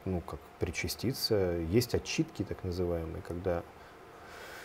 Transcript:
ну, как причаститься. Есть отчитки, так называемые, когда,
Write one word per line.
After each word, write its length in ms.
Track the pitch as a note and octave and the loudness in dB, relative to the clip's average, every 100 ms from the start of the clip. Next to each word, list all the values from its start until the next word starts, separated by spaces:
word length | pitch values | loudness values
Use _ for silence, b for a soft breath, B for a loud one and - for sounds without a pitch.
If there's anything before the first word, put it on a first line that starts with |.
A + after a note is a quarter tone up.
| - | -2
ну, 140 | F2+ | -2
как 180 | - D#2+ - - | -2 -8 -10 -2
причаститься. 760 | F2 - F2+ - G#2+ C3+ - A2 F#2 E2+ E2 | -2 0 -2 0 0 0 4 6 6 4 6
Есть 260 | G#2 A#2+ - | 4 6 2
отчитки, 480 | - - D#3+ - | 0 0 0 0
так 200 | F#2+ F2 | -4 -2
называемые, 580 | F#2 F2 F2 E2+ D#2+ E2 - | -2 0 2 2 -2 -6 -6
когда, 360 | E2+ F#2 E2+ - - B B - B B B B B | -2 0 0 -2 -12 B B -18 B B B B B